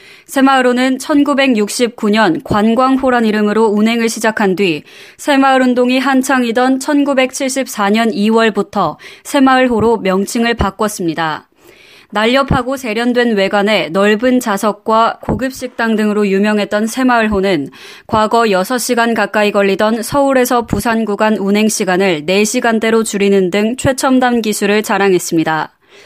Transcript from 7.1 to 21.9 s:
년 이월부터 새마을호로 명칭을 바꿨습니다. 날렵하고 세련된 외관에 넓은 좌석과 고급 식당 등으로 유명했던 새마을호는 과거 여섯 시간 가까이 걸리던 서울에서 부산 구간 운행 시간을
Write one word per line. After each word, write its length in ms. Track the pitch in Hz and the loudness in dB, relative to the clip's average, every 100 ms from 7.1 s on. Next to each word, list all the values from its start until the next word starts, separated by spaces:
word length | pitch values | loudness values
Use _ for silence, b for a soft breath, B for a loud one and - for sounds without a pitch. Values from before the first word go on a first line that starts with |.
| 262 254 - 269 269 262 - 196 | 0 0 -2 -4 -4 -6 -4 0
년 200 | 220 233 | 2 0
이월부터 880 | 190 208 226 226 202 202 208 165 - B B | 0 0 2 2 0 -4 -2 -4 -4 B B
새마을호로 760 | - 294 262 262 254 220 220 220 | -4 2 4 4 2 2 0 0
명칭을 560 | 190 190 196 240 233 | 0 -2 -2 -2 -2
바꿨습니다. 960 | 233 196 - 208 - 170 156 160 147 - B B B B B B | 0 -2 -2 -6 -4 -4 -2 -4 -6 -12 B B B B B B
날렵하고 640 | 202 226 262 262 269 247 269 | -2 0 0 0 -2 -2 -6
세련된 580 | 240 214 240 240 240 202 | -6 -2 0 0 0 0
외관에 520 | 190 208 202 208 151 | 0 0 2 0 0
넓은 500 | 185 202 214 254 254 | 0 2 2 2 0
좌석과 800 | 240 196 214 202 - 220 226 - | 0 -2 -2 -4 -2 2 0 -2
고급 300 | - 220 262 | -6 -4 -6
식당 440 | 262 254 - 226 214 | -8 -12 -6 -2 0
등으로 320 | 214 208 202 | 0 0 0
유명했던 580 | 196 214 208 202 208 220 | 0 0 0 -2 -2 -2
새마을호는 840 | 254 254 233 220 202 196 165 135 B B B - | -2 0 2 2 0 0 -2 -4 B B B -4
과거 420 | 214 214 233 226 | 0 2 2 2
여섯 260 | 185 185 247 | 0 0 -4
시간 340 | - 233 233 | -2 0 0
가까이 380 | 226 202 214 208 | 0 -2 0 0
걸리던 540 | 202 196 196 214 226 | 2 0 0 0 -2
서울에서 600 | - 285 277 262 247 247 233 | -2 0 2 2 2 0 -2
부산 380 | 202 233 226 | -2 -2 -2
구간 320 | 214 202 220 208 | -2 0 0 0
운행 320 | 196 208 214 | 0 2 2
시간을 560 | - 190 | 0 -2